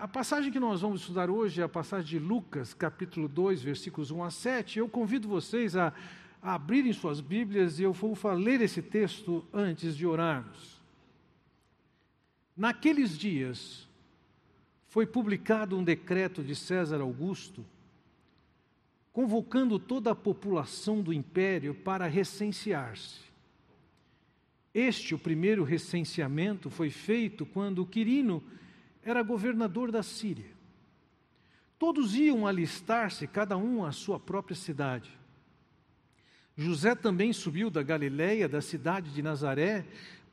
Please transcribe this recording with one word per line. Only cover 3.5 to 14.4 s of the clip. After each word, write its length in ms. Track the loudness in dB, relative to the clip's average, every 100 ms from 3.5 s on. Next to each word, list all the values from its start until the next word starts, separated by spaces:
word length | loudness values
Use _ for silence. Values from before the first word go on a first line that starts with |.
| 2
versículos 500 | -2 -6 -6 -8 -6
um 100 | -6
a 80 | -6
sete. 500 | -6 -2 -2 -2 -2
Eu 100 | -2
convido 400 | -2 0 0 0
vocês 480 | -2 -2 -2 0 2
a, 160 | 2 0 -10 -18 -20 -10
a 140 | -4 -2
abrirem 360 | 2 4 4
suas 300 | 2 -2 -4
Bíblias 580 | -2 -2 0 4 4 4
e 40 |
eu 100 | 2
vou 220 | 2 0 0
fa-, 180 | 2
ler 260 | 2 4 6
esse 220 | 4 2
texto 640 | 0 2 2 0 -2 -2 -2
antes 420 | 0 0 0 -2 0
de 100 | 2
orarmos. 760 | 2 2 0 -4 -14 -20 -20 -20 _ _ _ _ _ _ _ _ _ _ _ _ _ _ _ _ -2
Naqueles 600 | 0 4 4 6 4 0
dias, 720 | -2 0 -2 -4 -10 -16 -20 -20 _ _ _ _